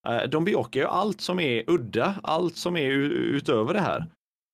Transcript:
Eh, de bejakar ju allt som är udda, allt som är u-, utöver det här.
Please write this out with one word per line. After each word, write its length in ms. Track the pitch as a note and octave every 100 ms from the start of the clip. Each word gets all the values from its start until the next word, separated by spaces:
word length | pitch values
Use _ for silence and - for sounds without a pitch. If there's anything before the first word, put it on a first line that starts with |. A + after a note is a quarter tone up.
| -
Eh, 160 | A#2 B2
de 160 | D#3 E3+
bejakar 340 | G#3 A2+ -
ju 60 | D3
allt 340 | F3+ G#3 F3+
som 180 | - F#3
är 240 | D3+ A#2 -
udda, 460 | E3+ A2+ G#2+ D#3 G3
allt 320 | - D#3+ F3 -
som 220 | F3 F3
är 120 | C3+
u-, 440 | C#3 C#3+ B2 A#2 C#3
utöver 380 | - A#2 A#2
det 60 | G#3
här. 260 | D3 C#2+ - _ _ _ _